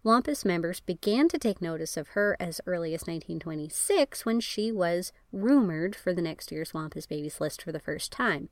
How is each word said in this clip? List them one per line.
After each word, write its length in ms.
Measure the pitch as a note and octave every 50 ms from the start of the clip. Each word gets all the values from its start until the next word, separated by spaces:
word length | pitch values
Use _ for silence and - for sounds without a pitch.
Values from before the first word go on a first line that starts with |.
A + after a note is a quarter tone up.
| _
Wampus 400 | A3 A3+ B3 B3+ D#4 D4 - -
members 380 | G3+ F3 E3 E3+ E3+ F3+ -
began 480 | - - F3+ - - G#3 G#3 B3+ D4 E4+
to 100 | - D4+
take 220 | - A3+ F#3+ -
notice 340 | F3 E3 E3 D#3 D#3+ - -
of 140 | E3 D3 -
her 260 | - G3+ G#3 G#3 -
as 220 | - F3+ E3+ D#3+ - -
early 280 | F3+ F3+ E3+ E3+ D#3+ D#3+
as 140 | E3 -
nineteen 320 | - E3 E3 - - E3 D#3+
twenty-six, 880 | - E3+ D#3 D#3 D3+ D#3 - - - - G4+ F4+ C#4 - - - -
when 160 | A3+ A3+ A#3
she 320 | A3+ - - - G#3 A3+ A3+
was 400 | G3+ F3+ E3+ F3 F3 F#3 - - _ _ _
rumored 640 | - G3 G3+ A#3+ C#4+ C#4+ A#3 F3+ D#3+ D#3 E3 F#3+ G#3
for 180 | - - F#3 F3+
the 80 | F3+
next 300 | F3 D#3+ D#3 - - -
year's 220 | E3 D#3 D#3+ - -
Wampus 320 | D#3 D#3 D3+ - D#3+ D3+
Babies 340 | _ D3+ D3+ D3 D3+ - -
list 220 | D#3 D3+ - -
for 100 | - E3+
the 80 | D#3 D3+
first 320 | - - D3+ D#3+ - -
time. 380 | - - B3+ A3+ E3 C#3 - -